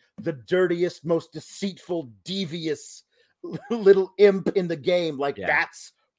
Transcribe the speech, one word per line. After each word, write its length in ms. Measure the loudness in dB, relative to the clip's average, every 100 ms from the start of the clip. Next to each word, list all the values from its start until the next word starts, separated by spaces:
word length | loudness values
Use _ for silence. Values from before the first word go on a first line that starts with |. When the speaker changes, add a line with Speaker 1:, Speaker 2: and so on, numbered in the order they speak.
| _ -10
Speaker 1:
the 160 | -8
dirtiest, 720 | -8 -2 0 2 0 -2 -4
most 260 | -2 -2 -2
deceitful, 800 | -14 -16 -8 -8 -8 -8 -8 -8 -14
devious 800 | -10 -6 -6 -6 -4 -6 -8 -20 -20 _ _ _
<laughs> 280 | -12 -12 -6
little 440 | 4 6 6 4 6
imp 320 | 6 6 0 0
in 100 | -2
the 100 | -2
game. 420 | 0 0 0 -2
Like, 180 | -4 -2
Speaker 2:
Yeah. 100 | 0
Speaker 1:
that's 440 | 0 -2 -6 -20 -20 _